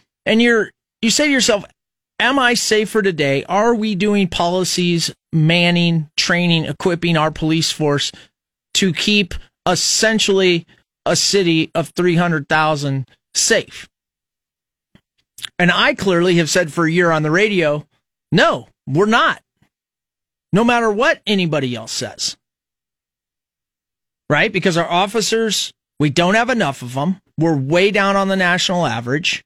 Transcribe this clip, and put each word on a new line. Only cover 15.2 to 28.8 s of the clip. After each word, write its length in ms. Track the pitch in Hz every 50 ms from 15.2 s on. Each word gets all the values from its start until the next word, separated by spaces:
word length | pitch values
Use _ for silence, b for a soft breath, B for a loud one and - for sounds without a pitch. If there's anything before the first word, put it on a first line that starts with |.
| _ _ _ - - - - -
And 120 | 175 180
I 220 | 175 190 226 285 269
clearly 420 | - 190 202 175 170 175 185 175
have 140 | 170 165 147
said 220 | - 180 175 147
for 120 | - 170 165
a 80 | 156
year 180 | 165 180 180 170
on 120 | 160 156
the 80 | 156 151
radio, 560 | 160 185 214 220 202 175 160 147 147 151 - - _ _ _ _ _ _ _ _
"No, 380 | 151 208 294 339 - 120 - - _ _ _
we're 200 | 131 131 165 208
not." 360 | 214 226 262 330 294 - - _ _ _ _ _ _ _ _ _ _ _ _ _ _ _ _ _ _ _ _ _ _
No 120 | - 202 233
matter 260 | 247 240 233 233 220
what 320 | 208 208 269 320 311 - _ 202
anybody 480 | 208 190 180 160 156 147 135 127 120
else 160 | 113 113 -
says. 440 | - - 123 101 - - - - - - _ _ _ _ _ _ _ _ _ _ _ _ _ _ _ _ _ _ _ _ _ _ _ _ _ _ _ _ _ _ _ _ _ _ _ _ _ -
Right? 240 | 147 147 170 233
Because 240 | - 180 - 190 160
our 120 | 170 160 -
officers, 840 | 170 180 202 202 214 226 - - 226 226 226 214 196 - - - - _ _ _ _ -
we 100 | 151 147
don't 240 | - 175 175 180 208
have 160 | 226 240 240
enough 320 | 262 226 180 139 127 -
of 120 | 123 120 127
them. 260 | 139 147 185 185 - _ _ _ -
We're 180 | 156 165 156
way 360 | 139 131 139 165 175 196 214
down 240 | 202 208 196 196 196
on 100 | 196 196
the 80 | 190 190
national 500 | 190 180 175 180 180 - - 180 175